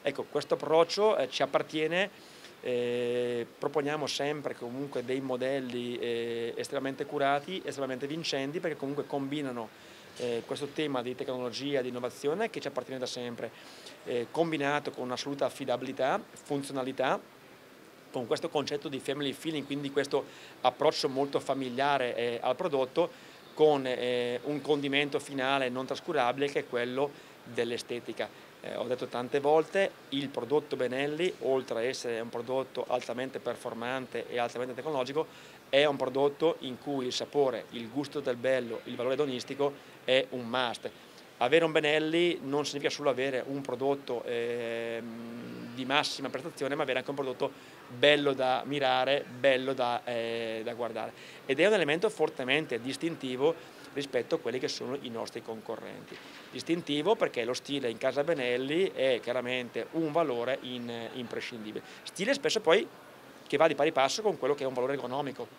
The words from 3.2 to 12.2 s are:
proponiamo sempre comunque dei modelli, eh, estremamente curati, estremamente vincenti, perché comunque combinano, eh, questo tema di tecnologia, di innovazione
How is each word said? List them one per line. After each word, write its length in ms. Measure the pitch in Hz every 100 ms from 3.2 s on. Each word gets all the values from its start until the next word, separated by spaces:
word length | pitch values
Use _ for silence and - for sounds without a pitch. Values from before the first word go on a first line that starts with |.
| 123 120 117 -
proponiamo 480 | 147 147 143 151 135
sempre 500 | - 143 151 143 123
comunque 480 | 120 123 139 135
dei 160 | 120 131
modelli, 800 | 135 127 127 139 127 120 120 120
eh, 560 | 120 117 117 117 117 -
estremamente 500 | 120 139 135 135 143
curati, 540 | 147 139 143 143 185 -
estremamente 400 | 131 135 131 135
vincenti, 540 | 160 160 139 135 156
perché 180 | 170 147
comunque 300 | 139 147 131
combinano, 600 | 143 135 143 143 120 110 - - - - -
eh, 260 | 123 117 107
questo 220 | 131 143
tema 340 | 143 151 135
di 140 | 123 123
tecnologia, 680 | 135 127 123 110 139 143
di 80 | 127
innovazione 640 | 123 123 -